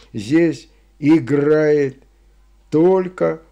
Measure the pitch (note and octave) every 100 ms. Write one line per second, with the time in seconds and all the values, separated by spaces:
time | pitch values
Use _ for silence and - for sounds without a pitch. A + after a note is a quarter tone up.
0 | - A2 G2+ D#3 E3 C#3 - _ _ _
1 | C#3+ D#3+ B2 C#3+ D3 D#3 D3+ D3 C3+ C3
2 | _ _ _ _ _ _ _ D3+ F3 F#3+
3 | F3+ F#3 E3+ D#3+ -